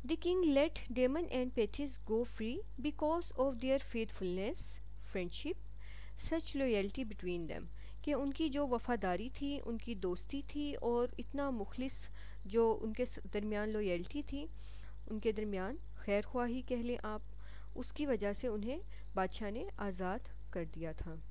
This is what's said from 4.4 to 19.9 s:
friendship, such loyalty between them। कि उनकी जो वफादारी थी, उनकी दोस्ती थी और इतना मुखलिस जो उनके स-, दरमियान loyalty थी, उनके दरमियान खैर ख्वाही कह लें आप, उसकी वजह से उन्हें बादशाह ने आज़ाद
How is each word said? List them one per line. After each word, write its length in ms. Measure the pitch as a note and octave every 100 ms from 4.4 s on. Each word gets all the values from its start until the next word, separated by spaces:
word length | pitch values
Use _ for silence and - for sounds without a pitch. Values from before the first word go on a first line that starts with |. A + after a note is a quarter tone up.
| G#3 F#4 - - - - -
friendship, 420 | G3 F3+ - - - - - - - - -
such 360 | - D#4+ - C#4
loyalty 500 | C4 G#3 G3 A3+ A3+
between 460 | G#3 F3+ F3 D#3+
them। 140 | - - - - - -
कि 80 |
उनकी 360 | C#4 C#4 C#4 D#4+
जो 180 | C4+ C#4+
वफादारी 640 | A#3+ - A#3+ F#3+ F3+ A#3+
थी, 300 | - C#4+ C#4+
उनकी 360 | - A3+ - G#3+
दोस्ती 460 | F#3 F3 - C#4
थी 320 | - D4 D4
और 420 | - A#3 A#3+ B3 -
इतना 320 | - C#4+ C#4
मुखलिस 420 | A#3+ G3+ - C3+ - - - - - F#3+
जो 260 | A3 A3+
उनके 320 | A3 A3 A3 B3
स-, 140 | - -
दरमियान 360 | G#3 G#3 G#3 G#3+
loyalty 540 | G#3+ G3+ F3 F3+ D4
थी, 260 | D4 C#4 D#4 - - - - - -
उनके 220 | A3 A3+
दरमियान 440 | G#3+ G#3+ G3 F#3+ D#4 - - -
खैर 160 | G3+
ख्वाही 400 | G#3 B3 A#3+ B3+
कह 200 | B3 B3
लें 160 | A#3+ A#3+
आप, 240 | G#3+ G#3+ - - - - - -
उसकी 280 | B3+ - D4
वजह 280 | A3+ G3+
से 140 | G3+ B3+
उन्हें 340 | G#3+ G#3+ D4+ - - - -
बादशाह 360 | F#3+ - G#3+
ने 180 | A3 A#3+ -
आज़ाद 500 | G3+